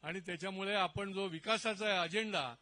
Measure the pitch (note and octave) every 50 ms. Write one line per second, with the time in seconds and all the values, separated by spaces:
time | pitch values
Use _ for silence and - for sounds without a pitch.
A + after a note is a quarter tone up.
0 | - D3+ E3+ F#3+ F3 E3+ F3+ E3 D#3 F#3+ F#3+ F#3+ F#3+ G3 G#3 G#3 F#3+ F3 - G#3
1 | G3+ G3 G3 F#3+ G3 F#3+ E3 D#3+ - G#3+ A3 A3 - A3+ A3 F#3+ G#3+ G#3+ G3+ F#3
2 | F3 E3 E3 G#3+ A3 G#3+ G3+ F3 C#3+ B2+ A#2 -